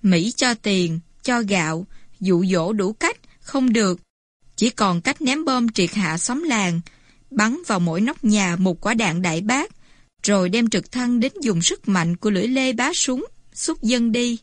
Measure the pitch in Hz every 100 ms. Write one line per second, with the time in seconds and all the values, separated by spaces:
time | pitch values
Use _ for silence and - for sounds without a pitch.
0 | 208 180 190 - 254 226 - 190 175 165
1 | - - - 240 214 196 156 160 196 -
2 | - - 185 175 185 185 165 214 190 220
3 | 339 453 - - - 277 254 226 202 175
4 | _ _ _ _ - - 226 - 208 175
5 | 208 285 277 277 320 254 233 214 175 214
6 | 180 160 - 247 339 233 185 170 170 _
7 | _ _ _ 269 214 277 349 202 175 160
8 | 226 320 233 214 190 175 185 175 202 233
9 | 214 160 180 160 208 254 359 - - _
10 | _ _ - 202 180 208 233 208 - 247
11 | 247 240 247 403 269 170 170 403 - 190
12 | 165 175 214 196 226 262 262 240 254 359
13 | - 254 440 - - - - 320 220 247
14 | 233 226 240 233